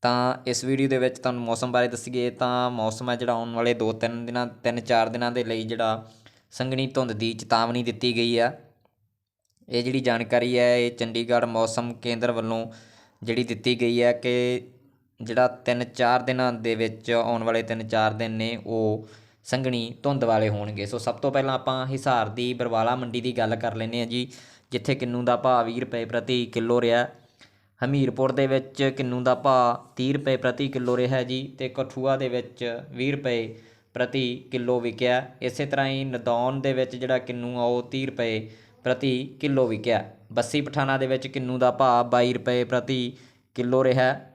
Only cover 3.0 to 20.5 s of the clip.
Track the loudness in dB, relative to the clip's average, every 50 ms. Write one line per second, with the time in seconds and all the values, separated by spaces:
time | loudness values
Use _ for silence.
3 | -2 -2 0 0 0 0 0 0 -2 -4 -2 0 2 2 2 2 2 -2 0 0
4 | -2 -4 -4 -4 -8 -4 -4 -4 -4 -4 -6 -4 _ -2 -2 -2 -2 2 4 4
5 | 4 2 0 -2 -4 -2 0 -2 -2 -2 -2 -4 -4 -6 -4 -2 0 0 0 -2
6 | -6 -14 -20 -20 _ -20 _ _ _ _ -8 -6 -4 -4 -2 -2 -2 -2 0 -2
7 | -2 -2 -2 -2 -2 -4 -4 -6 -2 2 2 4 4 2 0 0 -2 -2 -4 -2
8 | 0 0 2 2 2 2 4 2 2 2 0 -4 -18 -20 _ _ _ _ _ _
9 | _ _ _ _ _ _ _ _ _ _ _ _ _ -4 -2 -2 0 0 -2 0
10 | 2 2 2 0 0 2 2 2 2 2 2 4 4 6 4 4 2 0 0 -4
11 | -6 -4 -2 -4 0 2 2 2 2 2 0 0 0 0 0 -2 -4 -4 -6 -6
12 | -4 -4 -4 0 0 0 0 0 -2 -2 -2 -4 -4 -6 -10 -18 -20 -20 -20 -20
13 | -20 _ _ _ -6 -2 0 0 0 -2 -4 -4 0 0 0 2 2 2 2 4
14 | 4 4 2 2 0 0 0 2 2 0 0 -2 -6 -10 -20 _ _ _ _ _
15 | _ _ _ _ -10 -4 2 2 2 2 2 -2 -2 -2 0 0 -2 -6 -2 0
16 | 4 4 4 4 2 0 0 2 2 0 0 -2 -2 -2 0 0 0 -2 -2 -6
17 | -4 0 0 2 2 2 0 0 0 0 0 0 0 -2 -4 -6 -4 -2 2 2
18 | 2 2 2 0 -4 -4 -2 -2 -2 -4 -4 -6 -6 -4 -2 0 2 2 0 -2
19 | -6 -12 -20 -20 -20 _ _ _ _ -4 -4 -2 0 0 -2 -2 -4 -6 -10 -4
20 | -2 -2 0 2 2 4 4 4 4 2